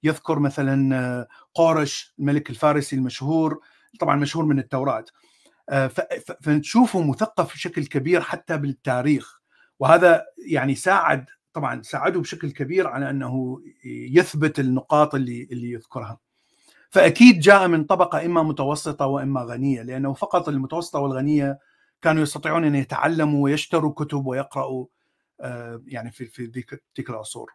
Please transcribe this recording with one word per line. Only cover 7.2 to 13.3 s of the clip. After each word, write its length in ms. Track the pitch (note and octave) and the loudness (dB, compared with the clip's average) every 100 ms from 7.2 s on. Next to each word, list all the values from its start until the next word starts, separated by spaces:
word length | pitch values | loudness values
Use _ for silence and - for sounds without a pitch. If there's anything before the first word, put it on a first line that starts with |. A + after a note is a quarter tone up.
| G#3+ - D3+ | -4 -2 -4
بشكل 320 | - F3 E3+ D3 | -4 -8 -6 -4
كبير 360 | D3 B2+ E3+ | -4 0 0
حتى 360 | E3+ - - D#3+ | 0 -10 -6 -4
بالتاريخ، 840 | C#3 C3 - B2 C3 C#3 - _ _ _ _ _ | -4 -6 -4 -2 0 0 -2 _ _ _ _ _
وهذا 460 | C3 E3 F3 E3 - - - | 4 6 8 6 2 -18 -4
يعني 280 | D3 C3+ C3+ | -2 -2 -2
ساعد، 500 | F#3 F#3+ E3 D3 B2+ _ _ | 2 2 2 0 -4 _ _
طبعًا 280 | - C#3 B2 | -8 -6 -8
ساعده 380 | A2+ C#3+ D3 F3+ | -8 -4 -4 -4
بشكل 320 | D3 E3 D3+ | -6 -8 -10
كبير 360 | - C3+ F3+ E3+ | -8 -4 -2 -2
على 220 | B2+ C#3 | -4 -6
أنه 520 | C#3 B2+ | -6 -6